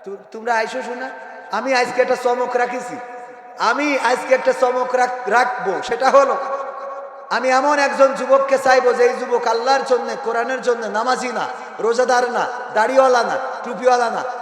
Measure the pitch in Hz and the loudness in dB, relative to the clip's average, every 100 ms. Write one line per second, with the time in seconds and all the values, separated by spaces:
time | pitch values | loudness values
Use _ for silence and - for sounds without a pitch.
0 | - 196 190 226 220 226 220 247 233 247 | -14 -14 -14 -10 -2 -2 -2 -4 -8 -8
1 | 262 - - - - 202 247 254 247 - | -10 -12 -16 -16 -8 -4 0 0 0 0
2 | 247 247 254 247 247 247 240 254 214 147 | 0 2 0 0 0 0 0 -2 -8 -10
3 | - - - - - - 196 247 294 269 | -12 -14 -16 -18 -18 -2 0 2 0 0
4 | 233 247 - 254 262 247 254 254 254 254 | 0 0 2 2 2 2 2 0 0 0
5 | 247 - - 226 247 - 180 185 - 233 | 0 -2 0 2 2 -2 -4 -4 -4 0
6 | 262 262 262 233 - 269 - - - - | 4 6 4 0 -4 -6 -8 -10 -12 -12
7 | - - - 208 254 262 285 294 277 208 | -14 -16 -6 -2 2 2 4 2 0 4
8 | 269 262 254 269 269 269 262 254 247 226 | 4 4 2 2 4 0 4 4 4 4
9 | 240 220 240 240 233 226 240 269 269 247 | 2 2 -2 -2 0 -2 2 2 2 0
10 | 262 - 214 233 240 262 233 233 220 202 | 0 -6 -4 -2 -2 -4 -2 -2 -2 -2
11 | 233 254 247 226 151 - - - 208 233 | 0 0 -2 -4 -6 -8 -12 -4 -2 2
12 | 247 247 247 226 160 - - 208 226 262 | 4 4 2 -2 -4 -4 -4 0 2 4
13 | 262 247 214 156 - - 226 220 247 247 | 6 4 2 -2 -6 -8 -8 0 2 2
14 | 233 196 151 - | 2 -2 -6 -8